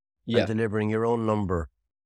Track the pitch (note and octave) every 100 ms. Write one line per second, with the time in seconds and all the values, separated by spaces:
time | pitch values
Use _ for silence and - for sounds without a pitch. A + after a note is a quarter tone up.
0 | _ _ - A#2 G#2 A2 A2+ G#2+ G#2+ A2
1 | A#2 A#2 A2 G#2+ G2 F2 D#2+ _ _ _